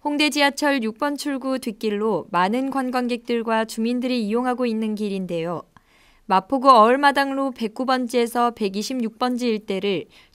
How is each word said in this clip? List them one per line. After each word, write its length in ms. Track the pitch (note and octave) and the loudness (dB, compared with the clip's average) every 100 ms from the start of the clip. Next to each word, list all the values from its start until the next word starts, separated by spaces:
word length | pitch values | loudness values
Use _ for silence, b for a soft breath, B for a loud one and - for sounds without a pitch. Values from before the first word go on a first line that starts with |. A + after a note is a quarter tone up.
홍대 280 | D4 D4 D4+ | -4 0 0
지하철 500 | D4 C#4+ C#4+ D4 C#4 | 2 2 2 0 0
육 160 | A3 A3 | -2 -4
번 180 | C#4+ C#4+ | -4 -4
출구 440 | D4 C4+ C4 C4 | -4 -4 -4 -4
뒷길로 680 | B3+ G#3 G#3+ G#3 G#3+ F#3 - | -6 -6 -4 -2 -2 -2 -2
많은 400 | E3+ F#3 A#3+ C4+ | 0 0 0 -2
관광객들과 920 | C4+ B3+ B3+ B3 A#3+ - A#3 A3+ A3+ A3 | -4 -4 -4 -2 -4 -2 -4 0 -2 -2
주민들이 600 | A3+ A3+ B3 B3 B3 G#3 | -4 -2 -2 -2 -2 0
이용하고 400 | A3+ B3+ B3 B3 | -2 -2 -2 -2
있는 300 | A3 A3 G#3+ | -2 -4 -4
길인데요. 640 | G#3+ G3 F#3 E3+ E3 E3+ - - b b b b - | -4 -4 -4 -4 -4 -8 -10 -20 b b b b 0
마포구 460 | F#3+ F#3+ C4+ C4+ | 0 2 2 6
어울마당로 800 | B3 G#3+ C4 C#4+ C#4 C#4 C4+ C#4 | 8 8 6 4 2 0 0 -4
백구 340 | B3 A3 - B3+ | -4 -8 -4 -2
번지에서 680 | C4 B3 B3 A#3 A#3+ A#3+ | 0 0 0 0 2 0
백이십육 680 | A#3 G#3 G3 G#3 C4 A3+ A3 | 0 -4 -4 -6 -4 -4 -2
번지 280 | B3 B3 A#3+ | -4 0 0
일대를 580 | A3 G#3+ F#3+ G3+ F3+ - b b | -2 -2 -4 -2 -2 -6 b b